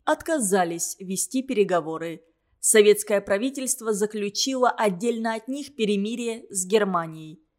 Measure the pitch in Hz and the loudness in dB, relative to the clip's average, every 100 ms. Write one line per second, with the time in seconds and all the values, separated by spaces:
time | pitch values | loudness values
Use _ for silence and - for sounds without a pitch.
0 | - 302 - 311 208 190 175 170 - - | -2 -2 0 -2 2 2 0 -2 -8 -8
1 | 185 190 - 262 262 233 190 175 156 160 | -8 -6 -2 -4 -2 2 2 2 0 -6
2 | 165 156 _ _ _ _ - 220 208 208 | -8 -10 _ _ _ _ 4 8 8 6
3 | - 202 196 196 254 277 262 - 226 208 | 4 -2 0 -2 -2 -6 -6 -4 -2 -2
4 | 208 214 202 - 269 262 247 - 220 175 | -2 -2 -6 -4 -4 2 0 2 0 0
5 | 233 233 226 226 - 277 277 - 214 202 | -2 -2 -4 -6 -6 -10 -10 -2 0 0
6 | 208 240 233 226 - 196 185 220 202 180 | -2 -4 -6 -6 -8 -8 0 2 2 0
7 | 165 160 156 156 _ | -4 -10 -16 -18 _